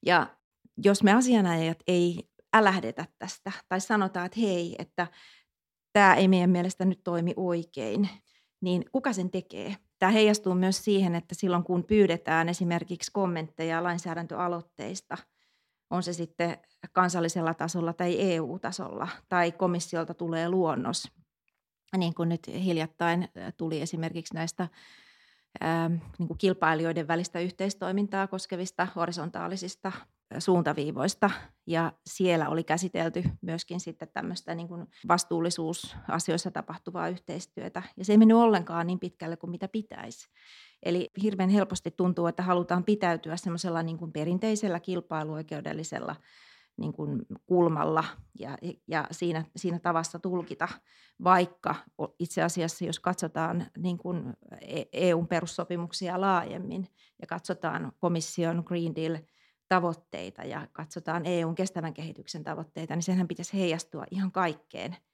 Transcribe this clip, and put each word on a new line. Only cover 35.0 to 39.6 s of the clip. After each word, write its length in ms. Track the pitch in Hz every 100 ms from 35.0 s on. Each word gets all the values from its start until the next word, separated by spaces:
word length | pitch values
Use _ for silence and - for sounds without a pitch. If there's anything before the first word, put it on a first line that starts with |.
| -
vastuullisuusasioissa 1400 | 175 - 170 170 175 160 170 - - - - - 165 185
tapahtuvaa 580 | 156 - 170 - 180 170
yhteistyötä. 760 | 180 - 175 - - - - 180 -
Ja 80 |
se 80 | 185
ei 60 | 214
mennyt 180 | 220 226
ollenkaan 500 | 233 202 170 170 170
niin 120 | 180
pitkälle 380 | 180 _ 160 165
kuin 140 | -
mitä 180 | 175